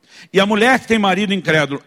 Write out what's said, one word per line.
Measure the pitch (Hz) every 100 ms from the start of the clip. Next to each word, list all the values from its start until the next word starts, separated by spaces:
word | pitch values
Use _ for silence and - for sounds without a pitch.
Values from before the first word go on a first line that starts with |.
| _ - -
E | 185
a | 196
mulher | 214 233 262
que | -
tem | 226
marido | 202 185 208
incrédulo, | 196 156 156 143 139